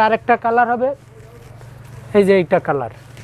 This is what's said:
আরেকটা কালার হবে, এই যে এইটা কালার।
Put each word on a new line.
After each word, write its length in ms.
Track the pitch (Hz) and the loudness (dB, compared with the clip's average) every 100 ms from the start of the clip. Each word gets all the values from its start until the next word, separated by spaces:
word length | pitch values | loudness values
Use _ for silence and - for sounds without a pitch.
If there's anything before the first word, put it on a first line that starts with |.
| 220 | 2
আরেকটা 300 | 220 - 233 | 0 0 -2
কালার 240 | 233 233 233 | 0 0 0
হবে, 160 | 240 254 277 - - - - - - - - - - - 208 | 0 -4 -6 -14 -20 -20 -20 -20 -20 -20 -20 -20 -20 -2 0
এই 60 | 190 | 4
যে 60 | 196 | 2
এইটা 200 | 170 180 - | 2 -2 -2
কালার। 260 | 143 117 - - - | -4 -6 -12 -20 -20